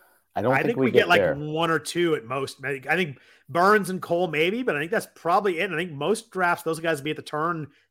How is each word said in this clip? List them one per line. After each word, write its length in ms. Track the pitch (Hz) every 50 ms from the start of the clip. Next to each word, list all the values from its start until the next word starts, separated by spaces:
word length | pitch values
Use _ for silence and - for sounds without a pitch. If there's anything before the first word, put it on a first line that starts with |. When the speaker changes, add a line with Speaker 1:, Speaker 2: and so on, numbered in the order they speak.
| _ _ _ _ _ _ -
Speaker 1:
I 80 | 98 101
don't 100 | 123 135
Speaker 2:
I 40 |
Speaker 1:
think 100 | 143 170
Speaker 2:
think 100 | 214 240
Speaker 1:
we 80 | 131 135
Speaker 2:
we 60 | 117
Speaker 1:
get 80 | 113 -
Speaker 2:
get, 80 | 196
like, 140 | 175 175 175
Speaker 1:
there. 140 | 185 165 139
Speaker 2:
one 360 | 143 147 151 151 160 170 165
or 80 | 160 151
two 340 | 156 - - 170 175 165 151
at 80 | 135 113
most. 400 | 113 131 139 135 131 - - 131
I 100 | 135 139
think, 140 | 135 127
I 80 | 135 156
think 220 | 180 185 147 127 - - - - _ _ -
Burns 400 | 131 170 180 196 208 208 185 165
and 100 | 185 175
Cole 280 | - - 170 175 185
maybe, 340 | 175 151 147 165 180 214 247
but 140 | 262 233 160
I 40 | 143
think 120 | 156 170
that's 160 | 220 202 - - _
probably 440 | - - 165 180 208 196 202 175 156
it. 40 | 190
And 100 | 196 165
I 40 | 151
think 120 | 180 180
most 380 | 147 139 143 170 220 226 - _
drafts, 340 | - 190 180 175 170 - -
those 160 | 165 165 160
guys 200 | 160 165 160 143
will 60 | 131
be 40 | 151
at 80 | 147
the 60 | - -
turn, 440 | - 156 151 156 175 170 160 147 131 _ _ _ _